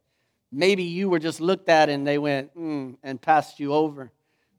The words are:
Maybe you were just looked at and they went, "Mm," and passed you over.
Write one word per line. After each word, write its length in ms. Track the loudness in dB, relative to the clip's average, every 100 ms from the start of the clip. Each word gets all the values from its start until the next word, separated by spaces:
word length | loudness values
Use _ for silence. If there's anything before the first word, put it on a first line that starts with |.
| _ _ _ _ _
Maybe 320 | 0 2 2
you 260 | -2 -4 0
were 100 | 0
just 220 | -2 -2
looked 280 | -2 0 4
at 200 | 4 4
and 180 | 2 0
they 120 | 0
went, 380 | 0 -2 -6 -10
"Mm," 400 | -8 -8 -8 -12
and 180 | -12 -4
passed 400 | 2 2 0 -6
you 140 | -2
over. 380 | 0 0 -4 -18 _ _ _ _